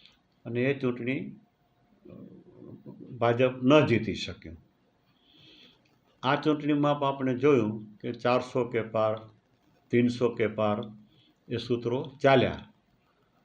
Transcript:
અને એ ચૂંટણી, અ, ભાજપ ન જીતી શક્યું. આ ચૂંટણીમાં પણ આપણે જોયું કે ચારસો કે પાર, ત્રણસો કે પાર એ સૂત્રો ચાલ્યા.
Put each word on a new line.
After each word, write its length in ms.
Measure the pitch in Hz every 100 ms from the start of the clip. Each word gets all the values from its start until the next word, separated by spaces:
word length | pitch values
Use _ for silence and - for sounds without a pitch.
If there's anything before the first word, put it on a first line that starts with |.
| - _ _ _ 120
અને 160 | 120
એ 180 | 131 135
ચૂંટણી, 500 | 127 120 120 147 202
અ, 840 | - _ _ _ _ _ _ - 69 - - - - - - - - - 123
ભાજપ 340 | 117 120 127 127
ન 220 | 127 151 117
જીતી 300 | 113 107 87
શક્યું. 420 | - - 80 82 _ _ _ _ _ _ _ _ - - - _ _ _ _ _
આ 180 | 127 143
ચૂંટણીમાં 580 | 156 147 147 147 147 143
પણ 80 | 139
આપણે 280 | 139 131 120
જોયું 600 | 143 131 107 107 - -
કે 140 | 123
ચારસો 540 | 113 123 123 - 131 120
કે 160 | 117
પાર, 360 | 110 110 110 110 - _ _ _ _ _ _
ત્રણસો 420 | 120 120 117 120
કે 180 | - 104
પાર 360 | 107 107 104 - - - _ _ _ -
એ 80 | 117
સૂત્રો 600 | - 120 120 127 156 -
ચાલ્યા. 520 | 135 135 98 73 - _ _ _ _ _ _ _